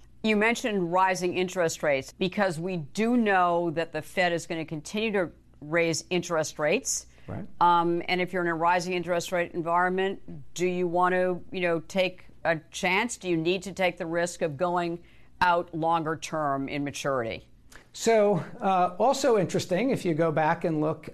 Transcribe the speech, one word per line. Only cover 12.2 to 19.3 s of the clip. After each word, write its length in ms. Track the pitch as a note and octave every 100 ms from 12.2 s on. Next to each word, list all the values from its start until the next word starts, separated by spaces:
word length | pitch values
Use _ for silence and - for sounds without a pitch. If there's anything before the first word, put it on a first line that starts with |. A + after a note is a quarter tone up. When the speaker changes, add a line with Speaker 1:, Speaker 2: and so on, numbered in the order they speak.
| - -
Speaker 1:
a 160 | D#3 E3 -
chance? 460 | - F#3 F#3 A#3 -
Do 140 | F3+
you 80 | E3
need 260 | D#3+ F#3+
to 80 | F#3+
take 260 | F3+ F#3 F3
the 80 | E3
risk 360 | E3+ F3 -
of 160 | E3+ C#3
going 420 | F3+ F3 E3+ E3+ - - - -
out 340 | F3+ F3 F3
longer 440 | E3 D#3+ E3+ D#3 D#3+
term 500 | - D#3+ D3+ C#3 C3+
in 160 | C#3+
maturity? 640 | C#3+ C3 D3 C3+ A#2 E2 - - - - -
Speaker 2:
So, 500 | - - A3+ G3+ F#3 - -
uh, 360 | G#3 F#3 F3+ F3+
also 380 | A3+ C4 C#4+